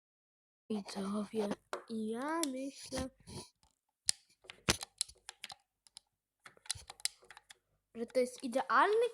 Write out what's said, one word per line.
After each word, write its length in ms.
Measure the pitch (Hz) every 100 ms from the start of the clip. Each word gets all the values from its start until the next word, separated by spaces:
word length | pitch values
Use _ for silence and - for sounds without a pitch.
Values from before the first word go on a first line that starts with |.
| _ _ _ _ _ _ -
Widzowie, 800 | 214 196 196 196 208 202 220 208 208 _ - -
ja 520 | 220 214 226 285 320 302
myślę, 600 | 254 269 - - 262 262 - - - - _ _ _ _ _ - - _ _ - - - - - - - - - - - - _ _ _ - _ _ _ _ - - - - - - - - - - - - _ _ _ 233
że 100 | 233
to 140 | 254
jest 240 | 247 -
idealny 680 | 262 240 - 240 349 440 466